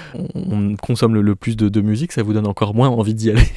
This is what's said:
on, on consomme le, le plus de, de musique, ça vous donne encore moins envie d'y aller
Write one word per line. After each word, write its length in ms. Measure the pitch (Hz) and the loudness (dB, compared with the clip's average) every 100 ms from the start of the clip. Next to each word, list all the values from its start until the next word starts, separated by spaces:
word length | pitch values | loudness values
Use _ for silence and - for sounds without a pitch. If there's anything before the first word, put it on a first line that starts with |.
| - | -16
on, 140 | - 185 | -12 -10
on 420 | - - 104 101 104 | -8 -4 -2 -2 -4
consomme 380 | - 120 113 | -4 0 2
le, 80 | 110 | 2
le 120 | 104 | 2
plus 220 | 98 - 113 | 0 -2 -2
de, 120 | 104 | 0
de 120 | 104 | 2
musique, 320 | 104 107 170 | 0 0 -2
ça 100 | - | -4
vous 120 | 104 | -2
donne 120 | 107 104 | -2 -2
encore 280 | 98 104 | -2 -2
moins 140 | 110 135 | 2 2
envie 260 | 117 107 | 2 -2
d'y 160 | 110 110 | 0 2
aller 180 | 107 - | 4 4